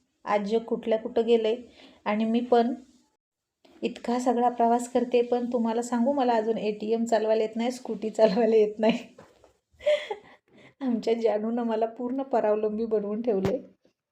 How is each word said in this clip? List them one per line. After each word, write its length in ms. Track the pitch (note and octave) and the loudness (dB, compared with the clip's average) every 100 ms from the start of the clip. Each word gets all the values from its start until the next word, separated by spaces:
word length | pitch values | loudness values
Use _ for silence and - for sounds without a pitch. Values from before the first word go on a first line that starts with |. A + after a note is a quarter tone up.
| _ _ - | _ _ -4
आज 260 | G#3 G3+ | -2 0
जग 80 | A3+ | -2
कुठल्या 400 | A3+ A#3 A#3 A3 | -2 -4 -2 -2
कुठं 260 | A3+ A#3 A3+ | -2 -2 2
गेलंय. 300 | A#3 A3 B3 - - - _ G#3+ | 2 2 -2 -6 -20 -20 _ -4
आणि 200 | G#3+ A3 | 0 2
मी 140 | A#3 | 0
पण 340 | A#3+ A#3+ A#3+ - - _ _ _ _ _ _ _ _ - | 4 4 4 -2 -12 _ _ _ _ _ _ _ _ -8
इतका 380 | A#3 - - B3 | -8 -6 -4 -2
सगळा 300 | B3+ A#3+ B3 | 0 2 2
प्रवास 400 | B3 A#3 A#3+ A#3+ | 2 2 2 0
करते, 320 | B3 A#3+ A#3+ | -2 2 2
पण 320 | A#3+ B3 A#3+ | 2 0 -2
तुम्हाला 280 | A#3+ A3+ A3+ | -2 -2 -2
सांगू, 320 | A#3+ A#3+ B3 | -2 0 0
मला 200 | C#4+ B3 | 2 2
अजून 240 | A#3 A3 G#3+ | 2 0 -2
एटीएम 480 | G#3 G#3 G#3+ A3+ A3+ | -2 -4 -2 -2 0
चालवायला 380 | A3 A3 A3 | 0 2 0
येत 120 | A3 A3+ | 0 -2
नाही, 160 | A#3+ | -4
स्कूटी 380 | B3+ - G3+ G#3+ | -4 -8 -6 -4
चालवायला 460 | G#3+ A3 G3+ A3+ A3 | 2 4 4 4 4
येत 240 | G#3 - | 4 2
नाही. 200 | A3 - - - - _ _ _ _ _ | 0 0 -4 -20 -20 _ _ _ _ _
<laughs> 460 | D5 D5 - G#4 - - _ - - - | 0 0 -2 -10 -12 -20 _ -20 -20 -8
आमच्या 320 | C4 A3 A#3 | -4 -2 0
जानूनं 500 | A#3 A3 G#3+ A3 A#3+ | 0 2 0 -2 -2
मला 220 | A#3 A3 A3+ | -2 -2 -2
पूर्ण 360 | - B3 C4+ | -4 -6 -6
परावलंबी 640 | C4+ A#3 G#3+ G#3+ G#3+ G#3+ A3+ | -2 0 2 0 0 -2 -2
बनवून 360 | G#3+ G3+ G#3+ | -2 -2 -4
ठेवलंय. 360 | A#3 F#3+ F#3+ - - _ _ _ _ | -2 0 0 -2 -8 _ _ _ _